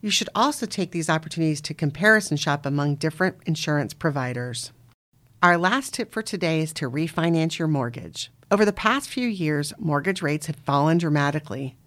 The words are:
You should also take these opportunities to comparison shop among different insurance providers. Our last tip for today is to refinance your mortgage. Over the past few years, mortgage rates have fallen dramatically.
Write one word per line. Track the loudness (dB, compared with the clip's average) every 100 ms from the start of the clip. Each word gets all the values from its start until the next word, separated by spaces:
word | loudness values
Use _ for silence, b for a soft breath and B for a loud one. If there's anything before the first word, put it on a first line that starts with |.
You | -2
should | -2 -2
also | 0 0 0
take | -6 -4 -4
these | -4 0
opportunities | -2 -2 -2 0 -2
to | -6
comparison | -4 -4 2 4 4 2 -2
shop | 0 -2
among | 0 0 0
different | 0 -2 0 -2 -2
insurance | -4 -4 0 -2 -2
providers. | -2 -2 -2 -4 -6 -8 -8 -12 _ -20 _ _ _ _ _
Our | 4 6
last | 4 0 -4
tip | -8 -6
for | -6
today | -6 -2 0 0
is | -2
to | -4 -4
refinance | -2 -2 2 4 4 2 0
your | 0
mortgage. | 2 0 -6 -12 -12 -12 _ _
Over | 4
the | 4
past | 2 0 0 -2
few | -4 -4
years, | 0 0 0 -2 -4
mortgage | 0 0 0 -2
rates | -2 -2 -4
have | -8
fallen | 0 2 4 4
dramatically. | 4 2 2 -2 -6 -8 -8 -12